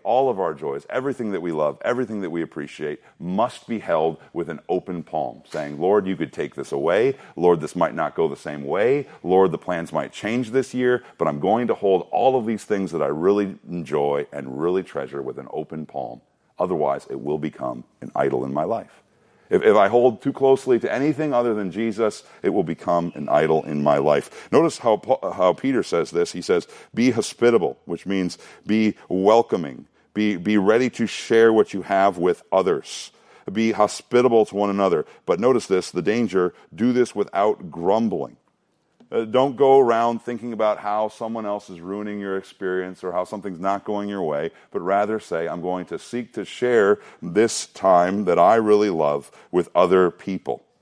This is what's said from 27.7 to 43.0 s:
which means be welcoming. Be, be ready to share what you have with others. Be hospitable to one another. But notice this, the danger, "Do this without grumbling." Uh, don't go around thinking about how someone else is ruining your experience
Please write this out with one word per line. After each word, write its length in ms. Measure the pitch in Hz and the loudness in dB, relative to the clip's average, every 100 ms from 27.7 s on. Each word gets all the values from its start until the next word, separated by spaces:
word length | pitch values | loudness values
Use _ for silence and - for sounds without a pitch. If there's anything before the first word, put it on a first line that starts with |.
| - | -4
which 220 | - 85 92 | -10 -10 -4
means 320 | 98 90 - - - - | -4 -4 -6 -18 -18 -2
be 280 | 110 107 - - | 0 0 -2 -6
welcoming. 760 | 92 98 117 117 101 73 64 - _ _ | 0 4 4 4 -2 -4 -12 -20 _ _
Be, 220 | 104 107 90 | -2 -2 -2
be 200 | 90 107 | 0 2
ready 320 | 98 113 127 | 4 4 2
to 160 | - 113 | -2 -6
share 460 | - - 113 113 | -6 0 6 6
what 220 | 110 - | 6 2
you 80 | 95 | -2
have 340 | 90 98 98 87 | -2 2 2 2
with 260 | 87 85 _ | 0 0 _
others. 600 | 95 92 73 - - - _ _ _ - | 0 2 0 -4 -14 -16 _ _ _ -8
Be 200 | 98 113 | -2 0
hospitable 760 | 101 104 - - 120 123 113 107 | 2 0 0 -2 2 4 4 2
to 100 | 101 | 0
one 140 | 101 | 0
another. 340 | 98 95 80 - - - | 2 2 2 -2 -8 -2
But 140 | 87 | 0
notice 260 | 123 123 - | 2 2 2
this, 240 | 92 - | -2 -2
the 120 | 92 | -4
danger, 520 | 85 117 110 92 90 - _ | -2 -2 0 0 -2 -4 _
"Do 200 | 80 120 | -4 0
this 200 | 123 117 | 2 0
without 560 | 104 98 90 107 - 87 | -2 -4 0 0 -2 -8
grumbling." 680 | 82 87 107 113 87 62 - _ _ _ _ _ _ _ | -4 0 2 0 -2 -8 -12 _ _ _ _ _ _ _
Uh, 140 | 113 110 | -6 0
don't 280 | 127 139 | 0 0
go 240 | 123 139 139 | 4 6 8
around 440 | 120 113 117 113 | 6 4 2 -2
thinking 300 | - 120 120 | -6 -8 -8
about 260 | 110 107 104 | -2 -2 -2
how 300 | 104 104 107 | -4 -2 -4
someone 380 | - 113 113 107 | -6 -10 -8 -6
else 240 | 104 - | -8 -8
is 80 | 87 | -14
ruining 400 | 87 101 104 104 | -10 -8 -8 -8
your 180 | 98 95 | -6 -6
experience 680 | - - 95 92 92 92 | -8 -8 -4 -4 -4 -8